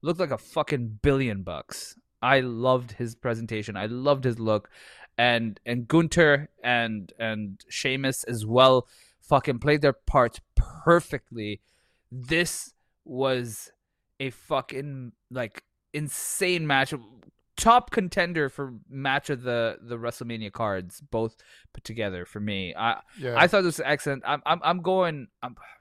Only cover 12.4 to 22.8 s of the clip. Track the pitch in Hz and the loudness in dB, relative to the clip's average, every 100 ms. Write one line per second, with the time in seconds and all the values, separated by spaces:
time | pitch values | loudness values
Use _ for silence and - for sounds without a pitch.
12.4 | 175 - - _ _ _ - 123 135 127 | 0 -4 -12 _ _ _ -14 -2 0 0
13.4 | 120 107 - _ _ _ _ _ 135 - | -4 -10 -16 _ _ _ _ _ -10 -10
14.4 | - 143 127 139 143 135 123 - _ 127 | -4 -4 -2 -10 -10 -12 -14 -18 _ -8
15.4 | 117 - _ _ _ 147 147 - - - | -8 -10 _ _ _ -8 -6 -8 -8 -2
16.4 | 185 180 156 135 135 143 110 120 - _ | 0 0 2 0 0 -4 -12 -20 -20 _
17.4 | _ - 226 240 240 - 185 202 175 170 | _ 0 6 6 6 -2 -2 -2 0 0
18.4 | 139 - 139 117 _ 135 139 135 - 135 | -2 -4 -10 -10 _ -6 -2 -2 -2 -6
19.4 | 123 120 117 - 117 117 117 - 117 113 | -2 0 0 -4 -10 -8 -6 -8 -10 -8
20.4 | 110 - 110 95 90 - 143 117 113 _ | -10 -4 -2 -2 -6 -16 -6 -4 -4 _
21.4 | _ - _ - - 113 104 92 90 107 | _ -20 _ -18 -14 -6 -6 -6 -10 -8
22.4 | 104 98 92 82 | -6 -4 -6 -4